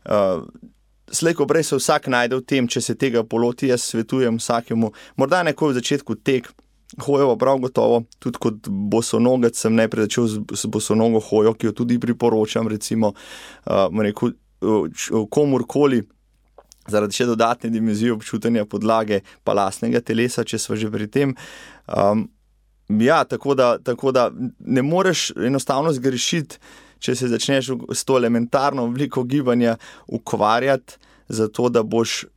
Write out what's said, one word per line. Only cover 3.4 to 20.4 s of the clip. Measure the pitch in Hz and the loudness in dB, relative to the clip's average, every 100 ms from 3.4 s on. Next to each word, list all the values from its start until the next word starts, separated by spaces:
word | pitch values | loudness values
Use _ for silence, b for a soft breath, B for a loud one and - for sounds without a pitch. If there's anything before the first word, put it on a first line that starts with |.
| 120 120 135 | 0 0 0
Jaz | 120 | 0
svetujem | - 113 110 131 120 113 | 0 -4 -2 0 0 -2
vsakemu, | - 117 - 113 113 B B | -2 -4 -2 -2 -2 B B
morda | - 135 175 | -2 0 2
nekoč | 170 - 156 | 0 0 0
v | 123 | 0
začetku | - 143 - 110 | -2 -4 -4 -4
tek, | - 131 - _ _ _ _ - | 0 -2 -2 _ _ _ _ -10
hojo | - 143 143 | -2 2 2
pa | 110 | 2
prav | 127 139 | 2 2
gotovo, | 127 123 117 117 117 _ | 0 0 2 2 0 _
tudi | 127 120 | -8 -4
kot | 117 107 - | -4 -4 -8
bosonogec | 98 101 113 117 113 120 127 120 - | -6 0 0 0 2 2 4 2 0
sem | 113 | 0
najprej | 113 113 113 | 2 2 0
začel | 104 - 117 | 0 0 0
z, | 107 104 | -2 -8
z | 101 113 | -8 -4
bosonogo | 107 - 110 113 113 | -4 0 2 4 2
hojo, | - 107 107 | 2 2 2
ki | 110 113 | 2 -4
jo | |
tudi | 104 120 120 | -2 -2 0
priporočam, | 117 117 120 110 107 120 113 | 0 0 2 2 0 -2 -2
recimo, | 107 - 113 107 B B B B B | -6 -4 0 0 B B B B B
eh, | - 101 95 | -2 0 2
bom | 101 | 2
rekel, | 104 104 123 | -2 0 -4
eh, | 117 _ _ 98 107 82 | -4 _ _ 0 0 -2
č-, | - - - 107 | -8 -4 -2 0
komurkoli, | 147 147 127 117 139 143 123 - _ _ _ _ - _ _ | 0 2 0 0 2 2 2 -2 _ _ _ _ -20 _ _
zaradi | - 104 104 | -2 -2 0
še | - 123 | -2 0
dodatne | 113 117 120 117 | 2 2 0 -2
dimenzije | 113 113 104 120 | -2 -2 0 0
občutenja | 107 - - 117 117 104 | -2 -6 -4 -2 -2 -2
podlage | 104 107 113 110 98 B B | -2 0 0 2 -2 B B
pa | - | -2
lastnega | 104 98 - 117 120 | 0 0 -2 -2 -2
telesa, | 120 113 120 - | -2 -2 -2 -2